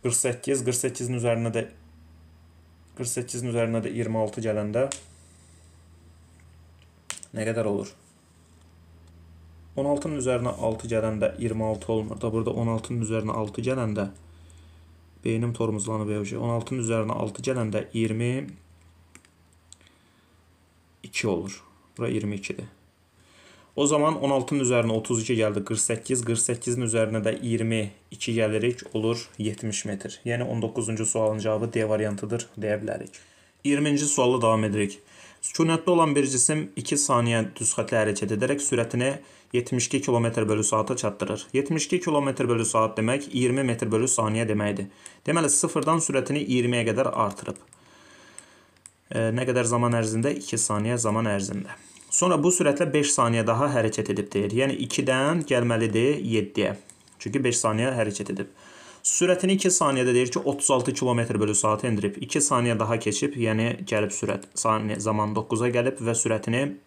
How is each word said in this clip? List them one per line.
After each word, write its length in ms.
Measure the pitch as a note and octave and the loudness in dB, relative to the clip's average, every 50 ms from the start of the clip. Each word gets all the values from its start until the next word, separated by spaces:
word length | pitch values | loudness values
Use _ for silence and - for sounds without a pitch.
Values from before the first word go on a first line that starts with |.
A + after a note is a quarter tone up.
| - | -2
Qırx 220 | B2+ A#2+ - - | -2 -2 0 0
səkkiz, 380 | C3 A#2+ A#2+ - - C#3 C3 A#2+ | -2 -4 -4 -2 -2 -2 0 0
qırx 140 | B2 B2 - | -2 -2 0
səkkizin 380 | - C3 B2 - B2 A#2+ B2+ A#2+ | -2 -4 -4 -4 -6 -4 -4 -2
üzərinə 340 | A#2 A#2+ A#2 A#2 A#2 A#2 A2 | 0 0 0 0 0 -2 -2
də, 140 | A#2 A2+ - - - - - - - - - - - - - - - - - _ - - - - _ - _ - | -4 -4 -6 -12 -20 -20 -20 -20 -20 -20 -20 -20 -20 -20 -20 -20 -20 -20 -20 _ -20 -20 -20 -20 _ -20 _ -10
qırx 180 | - B2+ A#2+ - C3+ | -8 -6 -6 -4 -6
səkkizin 320 | A#2+ B2 - B2 A#2+ B2 A2+ | -6 -6 -6 -6 -4 -2 0
üzərinə 300 | A#2 A#2 A2+ A2+ A2+ G#2 | 0 0 2 0 -2 -2
də 80 | - G2+ | -2 -4
iyirmi 240 | A#2 A#2 G#2+ A2+ | -4 -2 -2 0
altı 240 | A2 A2 G#2 - - | 0 -2 -2 -4 -4
gələndə 460 | A2 A2 G#2+ G#2+ G#2 G#2 G#2 A#2 C3 C#3 - - - - - - - - - - - - - - - - - - - - - - - - - - - - - - - - - - - - - - - - _ - _ _ - - - - - | -4 -2 -2 -2 -2 -2 0 0 0 0 -2 -8 -12 -20 -20 -20 -20 -20 -20 -20 -20 -20 -20 -20 -20 -20 -20 -20 -20 -20 -20 -20 -20 -20 -20 -20 -20 -20 -20 -20 -20 -20 -20 -20 -20 -20 -20 -20 -20 -20 _ -20 _ _ -20 -20 -20 -14 -10
nə 80 | A2 G#2+ | -6 -6
qədər 220 | A2+ A2+ A#2 A2 G#2+ | -4 -4 -2 -2 -2
olur? 240 | G2+ - - - - - _ - _ _ _ _ _ - _ _ - - - - - - - - - - - - - - - - - - - - - - - - - | -2 -4 -6 -8 -14 -20 _ -20 _ _ _ _ _ -20 _ _ -20 -20 -20 -20 -20 -20 -20 -20 -20 -20 -20 -20 -20 -20 -20 -20 -20 -20 -20 -20 -20 -20 -20 -10 -6
On 120 | C#3 C3+ | -4 0
altının 320 | C#3+ D3 C#3+ - D#3+ D3+ C#3+ | 0 0 0 -2 -4 -4 -2
üzərinə 320 | B2 B2+ B2+ A#2+ A#2+ B2 A#2 - | 0 0 0 0 0 -2 -4 -2
altı 300 | A#2+ A2+ A2 G#2+ - A#2 | -2 -2 -2 -4 -4 -2
gələndə 400 | A#2 A2 G#2+ A2 A2 G#2+ A2 - - - | -2 0 0 0 0 0 0 -2 -2 -2
iyirmi 240 | A#2 A2+ A2 A2 A2 | -4 -4 -2 -2 -2
altı 300 | A2 A2 G#2 - - A2+ | -2 -2 -4 -4 -2 -2
olmur 280 | A2 G#2+ A2 A2+ G#2 | -2 -2 -4 -6 -4
da. 120 | - A2+ G#2+ | -4 -2 -2
Burada 180 | A2+ A2+ A2+ | 0 -2 -2
on 160 | - A#2+ A#2 | -2 -2 0
altının 380 | A2+ A2+ A2 A2+ - B2 A#2+ A2+ | 0 -2 -2 -4 -4 -4 -4 -2
üzərinə 260 | G#2+ A2+ A2+ G#2 G#2+ | -2 -2 -2 -2 -2
altı 320 | - A2+ A2 G2+ G2 - A#2 | -2 -2 -4 -4 -4 -4 -2
gələndə, 460 | B2 C3 C3 A#2+ A2 G#2 G#2 G2+ G2 - - - - - - - - - - - - - - - - - - _ - _ - - | -2 -2 -2 -2 -2 -2 -2 -4 -4 -6 -14 -20 -20 -20 -20 -20 -20 -20 -20 -20 -20 -20 -20 -20 -20 -20 -20 _ -20 _ -6 -4
beynim 280 | A#2+ A2+ A2+ A#2 A#2+ A#2 | -2 0 0 0 -2 -2
tormozlanıb 560 | - A#2 A2 G#2+ G#2 G2+ A2+ A2 G#2+ G#2+ G#2 | -2 -2 -2 0 -2 -4 -4 -4 -4 -2 -2
evci. 280 | G#2 G#2+ G2+ G2+ A#2+ | -2 -4 -4 -4 -6
On 120 | - A#2 A#2 | -4 -2 -2
altının 340 | A#2 A#2 A#2 - C3 C3 A#2 | -2 -2 -2 -4 -4 -4 -2
üzərinə 320 | A2+ A2+ A2+ A2 A2 - | 0 0 0 0 -2 -2
altı 260 | - - G#2+ G2 - | -4 -4 -6 -6 -6
gələndə 440 | A#2+ C3+ C3 B2 A2+ G#2+ G#2 G#2+ - - - | -4 -2 -2 -2 -2 -2 -2 -4 -4 -4 -2
iyirmi 540 | A#2 A2+ G#2+ A2 A2 A#2+ A#2+ B2 C3+ C#3+ - - - - _ - _ _ - _ _ _ _ _ - _ _ _ _ _ _ _ _ _ _ - _ - - _ _ _ _ _ _ _ _ _ _ _ _ _ _ _ _ _ _ _ _ _ _ - | -2 0 0 0 0 0 -2 -2 -2 -6 -10 -14 -18 -20 _ -20 _ _ -20 _ _ _ _ _ -20 _ _ _ _ _ _ _ _ _ _ -20 _ -20 -20 _ _ _ _ _ _ _ _ _ _ _ _ _ _ _ _ _ _ _ _ _ _ -20
iki 240 | - - - - | -10 -6 -4 0
olur. 360 | A2 F#2 E2+ E2 F#2+ - - - - _ _ _ _ _ | 0 0 -2 -2 -8 -12 -16 -20 -20 _ _ _ _ _
Bura 120 | - A#2+ A#2+ | -6 -4 -2
iyirmi 260 | B2 G#2+ G#2+ G#2 G#2 | -2 -2 -2 -2 -6
ikidir. 300 | G2 G2 - - - - - - _ _ _ _ _ _ _ _ _ _ _ - - - - - - - _ _ | -6 -6 -8 -10 -10 -10 -14 -18 _ _ _ _ _ _ _ _ _ _ _ -20 -20 -20 -20 -20 -20 -20 _ _
O 100 | - D3 | 0 2
zaman 320 | D3 D#3 D3 D3 D#3 D#3+ - C3+ | 2 4 4 4 2 2 2 0
on 100 | C#3 C#3 | 2 2
altının 300 | C3+ B2+ - D3+ C#3 C3+ | 2 0 0 0 0 2
üzərinə 260 | B2 B2 A#2+ A2+ A2+ | 4 4 4 4 2
otuz 300 | A2+ A2 A2 - B2 A#2 A2+ | 0 0 0 0 -2 -2 0
iki 140 | A2+ B2 A2 | 0 2 2
gəldi, 240 | G#2+ G#2+ G#2 G2+ G2 | 2 2 0 -2 -4
qırx 240 | - A2+ G#2+ - | -4 -2 -2 -2
səkkiz. 380 | - A#2 A2 - - C3 B2 A#2 | -2 -2 -4 -2 -2 -2 -2 0
Qırx 160 | A#2 A#2 A2 - - | -2 0 0 0 -2
səkkizin 340 | B2 A#2 - B2 A#2+ B2 B2 A2+ | -2 -4 -2 -4 -2 -2 -2 0
üzərinə 340 | G#2+ A2+ A2 G#2+ A2 A2+ G2+ | 2 2 2 2 0 0 0
də 140 | A2+ A2 - | 0 -2 -2
iyirmi 520 | - A#2+ A2+ A2 A2+ A2+ A2+ A2 G#2+ G2+ - - _ _ | -2 -2 0 0 0 0 0 0 -2 -4 -8 -16 _ _
iki 240 | - - - - A#2 | -14 -10 -6 -2 0
gəlirik, 480 | A#2 A2 G#2+ G#2+ G#2+ A2 B2 A#2+ - - - - | 0 2 2 2 0 0 0 -2 -2 -10 -6 -6
olur 300 | G#2+ G#2+ A2+ A2+ A#2 - - - | -2 0 0 -2 -2 -6 -14 -10
yetmiş 480 | - G#2+ G#2+ G2+ - - A2 G#2 - - | -6 -6 -6 -4 -4 -6 -6 -4 -4 -4
metr. 320 | A2 G2+ G2 - G2 - - - | -6 -6 -6 -8 -12 -14 -8 -6
Yəni 160 | A#2+ A#2+ A#2+ B2 | -4 -2 -2 -2
on 180 | A#2 A#2+ A#2 | -2 -2 -2
doqquzuncu 440 | A2 A2 - B2 A2 G#2+ A2+ G#2+ A2+ | -2 -2 -2 -4 -4 -4 -4 -2 -2
sualın 340 | A2 - A2+ A2 G#2+ A2 A2 | -2 0 2 0 0 0 0
cavabı 340 | G2+ A2 G#2+ G#2+ A#2 A2+ - | -2 -2 0 0 -2 -2 -2
D 160 | A#2+ A2 G#2+ | -2 0 0
variantıdır, 600 | A2 G#2 G#2+ G#2+ G2+ G2+ - G#2 A#2 A#2 - - - - | 0 0 0 -2 -2 -4 -4 -4 -4 -6 -6 -8 -10 -6
deyə 160 | G#2 G#2+ G#2 F2+ F#2 | -2 -2 -2 -2 -2
bilərik. 320 | G#2 - - - - - - - _ _ _ _ _ _ _ _ | -6 -6 -6 -8 -12 -16 -20 -20 _ _ _ _ _ _ _ _
İyirminci 420 | C#3+ C#3+ C#3+ D3 D3 C#3+ C#3+ D3 | 2 2 4 4 2 2 2 2
sualla 360 | D3 - - B2+ B2 B2+ B2+ | 0 2 4 4 4 4 4
davam 220 | A2+ A2+ A2+ G#2+ G#2+ | 4 4 4 4 2
edirik. 320 | G#2+ G2 G#2 G#2 G2 - - - - - - - - - _ | 2 2 0 0 -2 -4 -10 -20 -20 -20 -20 -20 -20 -16 _
Sükunətdə 480 | - - - - E3 D#3+ E3 E3 E3 F3+ | -10 -8 0 2 2 2 2 2 2 4
olan 260 | F3+ E3+ E3 D#3 C#3+ | 4 6 6 4 4
bir 120 | C#3+ C3+ | 2 2
cisim 400 | C3 C3 B2 - - D#3 D#3 D3+ D3 - | 2 2 0 2 2 2 0 -2 -6 -8
iki 220 | - A#2+ - D3+ C#3+ | -10 -4 -2 -2 0
saniyə 460 | - - C3+ A#2+ A#2 A#2 A#2 A2+ A2+ G#2+ - | 2 4 4 4 4 4 2 2 0 0 -4
düz 160 | - A2+ - - | -4 -4 -2 0
xətlə 260 | - A2 - B2+ A2+ A2 | -2 -2 0 2 2 2
hərəkət 320 | G#2+ G2+ - A2+ G2 A2 | 2 0 0 -2 -2 0
edərək 240 | G#2 B2 B2+ C#3+ C#3+ | 0 0 0 0 -2
sürətini 500 | C#3+ - C3 A#2 A#2 A#2 - A#2+ B2 C3 C#3 D#3 - - - - - _ - | 0 0 0 0 0 0 0 0 0 0 -2 -4 -10 -20 -20 -20 -18 _ -2
yetmiş 340 | B2 A#2+ - C3 B2 A#2+ | -2 -2 0 -2 -2 0
iki 140 | - - C3+ | 0 0 -2
kilometr 460 | B2+ - B2 A#2 A#2 A#2 A2+ A#2+ A2 G#2 | 2 2 2 4 2 2 0 0 0 2
bölü 140 | G#2+ G#2+ G#2 | 2 2 2
saata 320 | - - A2 G#2+ - B2+ | 2 2 0 0 0 -2
çatdırır. 500 | B2 - G#2+ G2+ - - G2 A2 G#2 - - - | -2 -2 -4 -4 -4 -6 -4 -4 -6 -8 -2 -2
Yetmiş 320 | C3 C#3+ - D#3+ D#3+ D3+ | -2 0 0 -2 -2 0
iki 140 | - - F3 | 0 -2 -2
kilometr 500 | F3+ E3+ D3+ C#3+ C#3 C3+ B2+ - C3 A#2+ | 0 2 0 2 2 0 -2 0 0 0
bölü 160 | A#2+ A2+ A2+ | 2 0 0
saat 320 | G#2 - A2+ A2 G#2+ G2+ | 2 2 2 2 2 0
demək 320 | - A2 A2+ B2+ C#3+ C#3+ - | 0 0 0 0 -2 -4 -4
iyirmi 320 | - C3 B2+ A#2+ B2+ C3+ C3+ | -2 0 2 2 2 2 0
metr 280 | B2 A#2 A#2 A#2+ G#2+ | 0 0 0 0 0
bölü 140 | G#2+ A2 A#2+ | 2 2 2
saniyə 400 | C3 - - A2+ G#2+ G#2+ A2+ A#2 A2 | 2 2 0 0 0 2 0 0 0
deməkdir. 420 | G#2+ G#2 G#2 G#2 G2+ G2 G2 G2 - - - - - - _ | 0 0 0 0 -2 -2 -6 -8 -12 -20 -20 -20 -20 -8 _
Deməli, 240 | - D3+ E3+ D#3+ C#3+ | 0 0 2 2 2
sıfırdan 540 | - - - D#3+ - - C3 D3+ E3 E3 D#3+ | 2 2 0 0 -2 -2 0 2 2 0 0
sürətini 400 | - C#3 C3+ B2+ - C#3 D3 - | 0 0 0 0 0 -2 -2 0
iyirmiyə 380 | - C3 B2 A#2+ A#2+ B2 A#2+ A2+ A2+ | 0 2 2 2 2 2 2 2 0
qədər 180 | G#2+ A#2 - - - | 2 2 0 0 2
artırıb. 440 | - A2+ G2+ G2 - - - F#2+ - - _ - _ - - - - - - - - - - - - - - - - - _ _ _ _ - _ _ _ _ | 0 0 0 -2 -6 -8 -10 -10 -10 -12 _ -20 _ -20 -20 -20 -20 -20 -20 -20 -20 -20 -20 -20 -20 -20 -20 -20 -20 -20 _ _ _ _ -20 _ _ _ _
E, 220 | - A2+ A2+ A2+ | -2 0 0 0
nə 160 | A2+ A#2+ C3 | 0 0 0
qədər 180 | B2+ B2 B2 A#2+ | 2 2 2 2
zaman 320 | A2+ A#2+ A#2+ A#2+ A#2+ A#2+ | 2 2 2 2 4 2
ərzində? 380 | A#2 A2 G#2+ A2 A2+ A#2+ C#3+ D3 | 2 2 0 0 0 0 0 -2
İki 200 | - - - - A2+ | -2 -6 -4 -2 -2
saniyə 360 | - - G#2+ G#2 G#2+ A2+ B2 | 0 0 0 0 0 0 0
zaman 280 | A#2+ A2+ A2 G#2 A2 A#2 A2 | 0 0 0 0 2 0 0
ərzində. 420 | G#2 G2+ G2 - G2+ G2+ F#2+ - - - - - - - - - | 0 0 -2 -4 -6 -8 -8 -10 -12 -18 -18 -20 -20 -20 -10 -4
Sonra 260 | - - F3 F3+ F3 D#3 D3 | 0 2 2 4 4 4 4
bu 80 | F3 | 4
sürətlə 380 | F3 - E3+ D3 C#3+ C#3+ F3 D3+ C#3 | 4 4 4 2 4 4 0 2 2
beş 200 | D3+ C#3+ C#3+ - | 2 2 2 2
saniyə 300 | - B2 A#2 A#2 A#2 A2 | 4 4 4 4 2 4
daha 220 | A2 A2+ A#2 C#3+ D3 | 2 2 2 2 2
hərəkət 400 | B2+ A#2+ A2 A2 A2 - G#2+ - G2+ | 2 2 2 2 0 0 -2 0 0
edib 160 | G2 G2+ - - | -2 -2 -2 0
deyir. 220 | G2+ G2+ G2+ G2+ A#2+ | 0 0 2 2 2
Yəni 160 | C3 C#3 C3 - B2+ | 2 2 0 -2 -4
ikidən 600 | B2 - - C3+ C3 B2+ C3 C3+ D3 E3 F3 D3+ | -2 -2 0 2 2 2 2 2 2 2 0 0
gəlməlidir 760 | - C3+ B2 A#2+ A#2+ A#2 A2 A2+ A2+ G#2 A2 A#2 C3+ D3+ D3 | 2 2 2 4 2 2 2 2 2 4 4 4 4 2 2
yeddiyə. 540 | - A#2+ A2+ G#2+ G2 G2+ - A2 G2+ - - - - - - _ _ - - _ | 0 0 0 0 0 0 0 0 0 0 -2 -6 -12 -20 -20 _ _ -20 -20 _
Çünki 240 | - G#2 G#2+ C#3 B2 | -8 -4 -2 0 0
beş 180 | B2 A#2 - - | 2 0 2 2
saniyə 300 | A2+ G#2+ A2 A#2+ C3+ C3 | 2 2 2 0 0 2
hərəkət 380 | A#2+ A2 G#2+ G2+ - G#2 - F#2+ | 0 0 0 0 -6 -6 -6 -6
edib. 160 | F#2+ G2 - - - - - - - - - - - | -6 -6 -8 -10 -20 -20 -20 -20 -20 -20 -20 -20 -6
Sürətini 540 | - - - - F3+ F3 F3+ F3 - F#3 G3 | -4 -2 0 2 4 4 4 2 4 2 2
iki 140 | G3 - F#3 F3+ | 4 4 2 2
saniyədə 400 | - E3 D3 C3+ C3 B2+ B2+ B2 | 4 4 2 4 4 4 4 4
deyir 180 | B2 B2+ B2 | 4 2 2
ki, 80 | - - | -2 -2
otuz 320 | - C#3 C#3 C#3+ - - | -2 -2 -2 0 2 2
altı 220 | C#3 B2+ A#2+ C#3+ B2+ | 4 4 2 0 0
kilometr 460 | - C3 B2+ A#2+ A#2 A#2 - A2+ G#2 | 0 0 2 2 2 0 0 0 0
bölü 160 | G#2+ G#2 G#2 | 2 2 2
saat 300 | G2+ - G#2+ G#2+ G#2+ - | 2 2 2 2 2 2
endirib. 320 | B2 A2 G2+ G2+ G2+ G2 - | 0 0 2 0 0 -2 -4
İki 180 | C#3 - - D#3 - | -8 -2 0 0 2
saniyə 320 | - C#3+ B2 A#2+ A#2+ A#2 G#2 | 2 2 2 4 2 2 2
daha 200 | A2+ G#2+ A#2 A2+ | 2 0 0 0
keçib, 340 | - A2 G2+ - - C#3+ - B2+ | 0 -2 0 0 -2 -2 0 0
yəni 300 | A#2 A2 A2 A2 A2+ A#2 - - F#2+ - | 0 2 2 2 2 0 0 -4 -4 -2
gəlib 220 | A2+ G#2+ G#2+ G2+ - | 0 0 0 0 -2
sürət, 320 | - - G#2 G2+ G2 - - _ | -4 -2 -2 -4 -4 -6 -10 _
saniyə, 440 | - - A2+ A2 A2 G#2+ G#2+ G#2 - | -2 2 2 2 2 0 -2 -4 -2
zaman 340 | G#2 A2 G#2+ G#2+ G#2+ G#2+ G#2+ | 0 0 2 2 2 0 0
doqquza 360 | G#2 G#2+ - A#2+ A2 A#2+ B2 A#2 | -2 -2 0 0 0 0 2 2
gəlib 300 | A#2+ A#2+ C3 C3 - A#2+ | 2 2 0 -2 -2 -2
və 80 | A2+ A#2 | -2 0
sürətini 480 | A2+ - - A2 G#2+ - - A2+ B2+ C#3 C#3+ C#3+ - _ | 0 0 0 0 0 0 0 0 0 0 -2 -4 -10 _